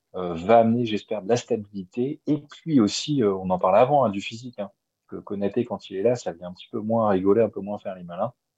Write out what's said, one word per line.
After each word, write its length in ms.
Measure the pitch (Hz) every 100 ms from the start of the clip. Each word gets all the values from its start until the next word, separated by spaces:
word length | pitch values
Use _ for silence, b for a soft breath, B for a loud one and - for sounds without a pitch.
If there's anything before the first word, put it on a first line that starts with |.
| _ 92
euh, 180 | 90
va 240 | 85 90 117
amener, 280 | 113 117 117
j'espère, 360 | 104 - 107
de 60 | 95
la 80 | 120
stabilité. 840 | - 113 101 104 90 - 131 156 -
Et 120 | 147
puis 420 | 151 - 165 147
aussi, 420 | 104 - - 143
euh, 100 | 104
on 160 | 95 92
en 80 | 90
parlait 200 | 95 98
avant, 260 | 127 147
hein, 60 | 120
du 100 | 98
physique, 380 | - 117 127 120
hein, 120 | 101 _ _ _ -
que 80 | 92
Konaté, 480 | - 101 101 120
quand 240 | 117 98 -
il 60 | 95
est 60 |
là, 140 | 110 123
ça 160 | -
vient 160 | 85 90
un 40 |
petit 160 | 90 -
peu 80 | 117
moins 300 | 107 113 107
rigoler, 320 | 95 95 101
un 60 | 110
peu 120 | 104
moins 180 | 98 104
faire 160 | 104
les 80 | 92
malins. 300 | 87 87 113 - _